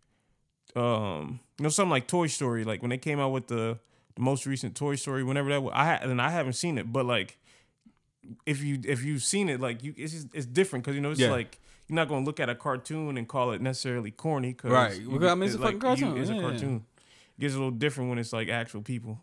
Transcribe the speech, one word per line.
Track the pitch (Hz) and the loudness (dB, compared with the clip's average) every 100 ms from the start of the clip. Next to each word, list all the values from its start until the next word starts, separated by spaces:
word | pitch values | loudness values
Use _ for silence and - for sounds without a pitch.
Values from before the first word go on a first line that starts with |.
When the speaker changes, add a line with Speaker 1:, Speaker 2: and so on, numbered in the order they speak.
| _ _ _ _ _ _ _ 123 | _ _ _ _ _ _ _ -2
Speaker 1:
um, | 120 110 104 80 76 123 - - | 2 2 0 -2 -4 -8 -12 -2
you | |
know, | 151 | 0
something | 151 190 | 4 4
like | 139 - | 4 2
Toy | 180 160 | 2 2
Story. | - 131 117 | 0 0 0
Like, | 110 101 | 0 -2
when | 120 | -2
they | 127 | -2
came | 156 143 | 0 0
out | 135 | 2
with | 131 123 | 0 -2
the, | 117 113 113 - _ _ - | -2 -2 -2 -8 _ _ -2
the | |
most | 127 139 135 | 2 2 0
recent | 135 113 - | -4 -4 -4
Toy | 143 139 | -2 -2
Story, | - 131 | -2 -2
whenever | 127 139 139 | 0 0 2
that | 143 | 0
was, | 131 - | 0 2
I | 156 | 2
ha-, | 156 | 2
and | 127 123 | 0 0
I | 131 | 0
haven't | 170 131 | 0 -2
seen | 120 175 139 | -2 -2 -2
it, | 104 | -2
but, | 127 123 | -2 0
like, | 117 95 - _ - _ _ _ _ _ _ - - - | 0 -2 -8 _ -20 _ _ _ _ _ _ -20 -8 -4
if | 139 | -2
you, | 147 139 | 0 -2
if | 120 131 | 0 -2
you've | 139 143 | 0 -2
seen | - 196 190 | 0 2 2
it, | 131 | 0
like, | 127 117 | -2 -4
you, | 139 151 | -8 -8
it's | 151 | -8
just, | 160 143 | -8 -10
it's | 156 123 | -8 0
different | 127 185 131 | 2 4 2
'cause, | 131 139 | -2 -2
you | |
know, | 143 | 0
it's | 151 | 4
Speaker 2:
Yeah. | 123 | 4
Speaker 1:
like, | 123 110 - - - - | 4 -2 -10 -20 -20 -4
you're | 160 | 0
not | 151 | 2
gonna | 143 139 | 2 0
look | 147 | 0
at | 131 | -2
a | 120 | -2
cartoon | 151 127 127 156 151 131 | -2 -4 -4 -6 -4 -4
and | 113 | -4
call | 139 123 | -2 0
it | 101 | 0
necessarily | 127 127 131 123 104 | -2 -2 -2 -2 -4
corny | - 160 147 127 | -4 -2 0 -2
'cause | 127 123 | -4 4
Speaker 2:
Right. | 127 117 92 | 6 6 2
Speaker 1:
you | 113 | -2
Speaker 2:
Because, | 139 | 2
Speaker 1:
get, | 175 | 4
Speaker 2:
I | 180 | 4
mean, | |
it's | 190 117 | 2 2
a | |
Speaker 1:
it, | |
Speaker 2:
fucking | 170 202 | 0 2
Speaker 1:
like, | 254 247 | 2 4
you, | 202 | 2
Speaker 2:
cartoon. | 127 | 0
Speaker 1:
it's | 131 | 0
a | |
Speaker 2:
Yeah, | 220 | 0
yeah. | 127 | 0
Speaker 1:
cartoon. | 117 139 117 - _ - - - - | -2 0 -2 -4 _ -20 -20 -20 -4
It | |
gets | 143 | -2
a | 135 | 0
little | 135 | -2
different | 117 147 135 123 | 0 0 0 -2
when | 123 | -2
it's, | 117 | -2
like, | 113 107 | -2 -2
actual | 117 117 107 | -2 -2 -6
people, | 107 120 110 110 | -6 -6 -6 -10